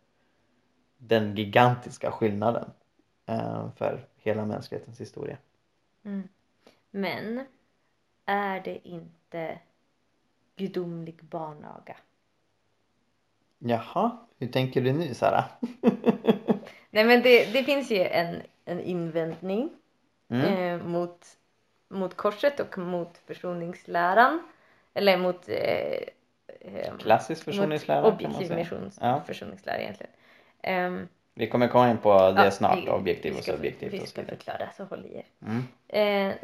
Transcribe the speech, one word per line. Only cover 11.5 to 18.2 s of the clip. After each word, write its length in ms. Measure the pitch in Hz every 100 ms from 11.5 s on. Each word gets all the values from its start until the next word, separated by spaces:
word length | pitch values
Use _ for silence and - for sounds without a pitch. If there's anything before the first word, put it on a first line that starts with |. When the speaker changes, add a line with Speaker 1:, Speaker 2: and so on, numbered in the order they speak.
| 151 - 50 - - _ _ _ _ _ _ _ _ _ _ _ _ _ _ _ _
Speaker 1:
Jaha, 580 | 123 113 - 175 226 - - _
hur 100 | 120
tänker 340 | 131 131 131
du 120 | 127
nu, 200 | 143 165
Sara? 300 | 117 101 92 - -
<laughs> 1300 | 240 - 247 - - - - 202 - - - - _
Speaker 2:
Nej, 140 | 208 226
men 160 | 240
det, 240 | 254 233 -
det 100 | 247
finns 280 | 254 285 254
ju 100 | 202
en, 380 | 175 -